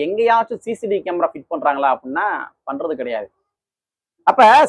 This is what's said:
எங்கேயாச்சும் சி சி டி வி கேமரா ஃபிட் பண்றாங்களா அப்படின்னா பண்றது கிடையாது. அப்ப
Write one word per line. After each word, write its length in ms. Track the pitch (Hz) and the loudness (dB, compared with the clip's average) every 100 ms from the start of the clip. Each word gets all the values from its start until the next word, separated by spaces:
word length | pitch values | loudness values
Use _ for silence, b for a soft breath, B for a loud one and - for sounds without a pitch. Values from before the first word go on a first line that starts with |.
எங்கேயாச்சும் 560 | 151 208 226 226 226 208 | -4 -2 2 2 0 -8
சி 80 | - 233 | -10 -8
சி 40 | 220 | -4
டி 40 | 196 | -6
வி 80 | - | -4
கேமரா 220 | 175 170 | -4 -4
ஃபிட் 180 | 151 135 | -6 -12
பண்றாங்களா 360 | 160 147 139 139 | -4 -2 0 -2
அப்படின்னா 320 | 127 131 143 208 156 120 _ - | -2 -6 -6 -4 -6 -10 _ -12
பண்றது 260 | 139 151 135 | -8 -8 -8
கிடையாது. 260 | 123 113 101 _ _ _ _ _ _ _ _ _ - | -8 -8 -10 _ _ _ _ _ _ _ _ _ 0
அப்ப 120 | 220 214 262 | 6 6 6